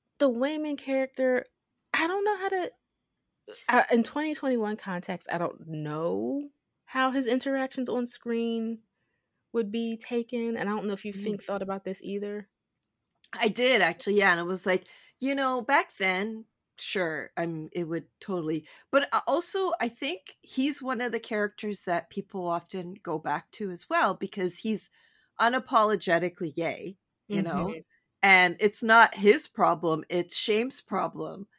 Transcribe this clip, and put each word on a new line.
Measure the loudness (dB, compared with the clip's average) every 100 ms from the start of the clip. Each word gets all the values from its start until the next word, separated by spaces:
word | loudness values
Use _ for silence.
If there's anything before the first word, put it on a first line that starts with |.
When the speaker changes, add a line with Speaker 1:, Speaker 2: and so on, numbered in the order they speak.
| _ 0
Speaker 1:
the | 2
Waymond | 2 -2 -2 -6 -6
character, | -4 -2 -2 -2 0 0 -2 _ _ _ -4
I | -2 0
don't | 0
know | 0 0
how | -2
to, | -2 -4 -8 _ _ _ _ _ _ -20 -12 2
uh, | 4 6
in | 4
twenty | 2 -2 -4
twenty-one | -2 0 0 0 -4
context, | -6 -8 -6 -10 -6
I | -4
don't | -4 -6 -10
know | -8 -6 -2 -2 -2 -2 -4 -6 _ _ _ _
how | -2 0
his | 0 0
interactions | 0 0 -2 -4 -4 -4
on | -2 -4
screen | -8 -6 -2 -2 -2 -4 -8 _ _ _ _ _ _ _
would | -2 -2
be | -2 -4 -6
taken, | -4 -4 -4 -4 -4 -2
and | -2
I |
don't | -2 -4
know |
if | -6 -8
you |
Speaker 2:
Mm. |
Speaker 1:
think, | -8 -6 -6
thought | -4 -6
about | -4 -6
this | -6 -10
either. | -8 -6 -6 -10 -12 _ _ _ _ _ _ _ -14
Speaker 2:
I | -2 0
did, | 2 4 6
actually, | 4 2 0
yeah, | 4 6
and | 4
it |
was | 2 -2 0
like, | 0 -2 -20 -20 -6
you | -2
know, | 0 0 0
back | 2 2 2 -2
then, | 0 0 -2 -6 -14 _ _ -12
sure, | -4 -2 0 -2 -6 -4
um, | -4 -4 -6
it | -6
would | -4 -4 -6 -16
totally, | -6 -4 -2 -4 -6 -20 2
but, | 2 2
uh, | -2 0
also, | 0 2 0 0 0
I | -4
think | -4 -6 -6 -12 -20
he's | -10 -2 -2 -2
one | -4 -4
of | -2
the | -4
characters | -4 -2 -2 -4 -6 -6
that | -2 -2 -2
people | -10 -8 -6 -2
often | -4 -4 -10 -10 -12
go | -6 -6
back | -2 -4 -6
to | -8 -8
as | -8 -2
well, | 0 2
because | 0 -6 -4 -4 -2
he's | -4 -4 -6 _ _ _ _ 0
unapologetically | 2 2 2 4 4 2 2 2 0 -4 -8
gay, | -4 -4 -4 -10 -14 _ _ -6
you | -2
know? | -2 -2
Speaker 1:
Mm-hmm. | -4 -6 -14 _ _ 0
Speaker 2:
And | 6 8 6 4
it's | 0 2
not | 6 8 8 8
his | 6 6 4
problem, | 2 2 4 2 0 0
it's | -2 -2 -2
shame's | 0 0 0 -6
problem, | -6 -4 -4 -6 -10 -10 -16